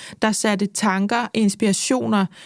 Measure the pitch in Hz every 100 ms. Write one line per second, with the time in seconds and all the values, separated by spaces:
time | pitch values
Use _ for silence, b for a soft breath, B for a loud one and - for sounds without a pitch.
0 | B B 220 202 220 196 202 - 214 190
1 | 202 240 240 226 208 - 214 190 - 254
2 | 226 214 185 B